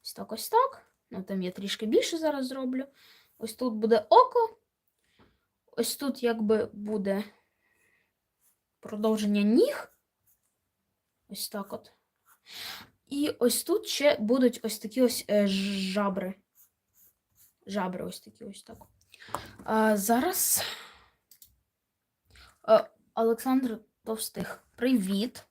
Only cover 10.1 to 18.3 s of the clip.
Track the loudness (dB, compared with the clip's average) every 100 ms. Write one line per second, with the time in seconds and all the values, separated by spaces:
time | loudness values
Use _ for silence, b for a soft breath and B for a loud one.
10.1 | _ _ _ _ _ _ _ _ _ _
11.1 | _ _ -12 -10 -10 -10 -12 -16 _ _
12.1 | _ _ _ B B B B B _ _
13.1 | -4 -4 2 0 0 0 -2 -2 2 2
14.1 | 2 2 4 4 2 -8 -8 -6 2 2
15.1 | 2 0 2 2 0 -2 -4 -2 -2 -2
16.1 | -2 -6 -10 _ _ _ _ _ _ _
17.1 | _ _ _ _ _ -6 -4 -2 -4 -8
18.1 | -12 -20